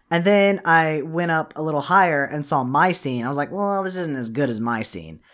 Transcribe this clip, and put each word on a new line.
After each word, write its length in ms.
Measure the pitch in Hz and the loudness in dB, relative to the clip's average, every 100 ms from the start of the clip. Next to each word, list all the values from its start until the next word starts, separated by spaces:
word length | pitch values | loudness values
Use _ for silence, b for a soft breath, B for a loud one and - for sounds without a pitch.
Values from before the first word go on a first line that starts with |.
| _ | _
And 140 | 170 | 0
then 380 | 180 202 196 196 | 4 4 4 2
I 380 | - 165 160 156 | 4 4 4 -2
went 300 | 156 160 170 | -4 -4 0
up 200 | 160 156 | -2 -2
a 80 | - | -6
little 180 | 156 147 | -4 -2
higher 420 | 143 190 180 147 | 2 4 4 2
and 220 | 139 151 143 | -2 -4 -2
saw 180 | 151 | -2
My 280 | 127 143 185 | 0 2 2
Scene. 320 | 170 139 123 120 | 0 -4 -4 -4
I 20 | |
was 80 | 143 | -4
like, 160 | 143 | -4
"Well, 300 | 190 202 196 | -4 -2 -2
this 140 | 185 185 | -4 -6
isn't 200 | 170 135 | -6 -6
as 140 | 113 | -6
good 180 | 113 139 | -2 -2
as 100 | 110 | -2
My 220 | 117 113 | -2 -2
Scene." 380 | 110 92 80 80 b | -4 -8 -12 -18 b